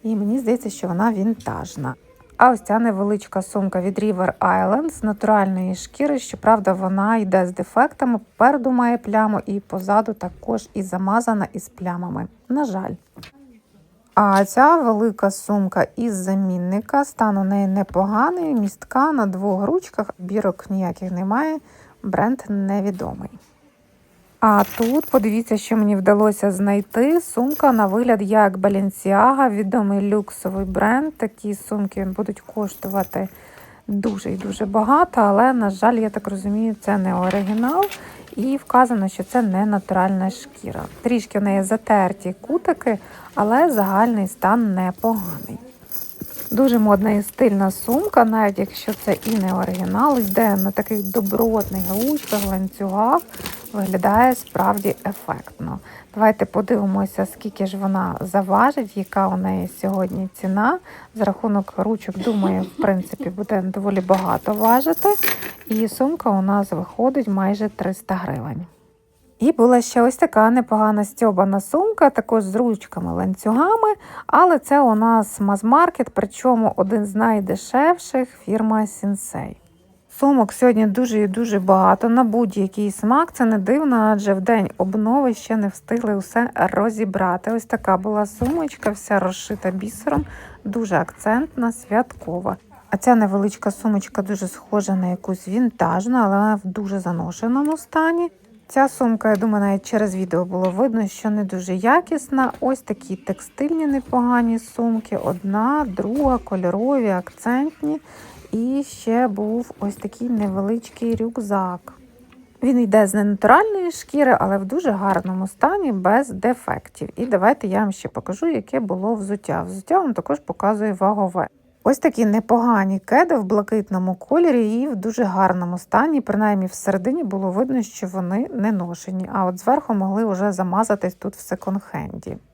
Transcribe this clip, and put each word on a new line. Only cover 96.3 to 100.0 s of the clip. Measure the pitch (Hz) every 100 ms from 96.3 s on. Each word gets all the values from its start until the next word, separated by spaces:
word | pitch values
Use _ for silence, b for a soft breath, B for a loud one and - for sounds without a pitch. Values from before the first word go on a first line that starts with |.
| 196
вона | 214 208
в | 185
дуже | 185 196 196
заношеному | 180 170 165 170 226 262 294 311
стані. | - 320 320 339 349 _ _ - _
Ця | 269 269
сумка, | - 247 226 220
я | 208
думаю, | 226 208 202
навіть | 196 -
через | 220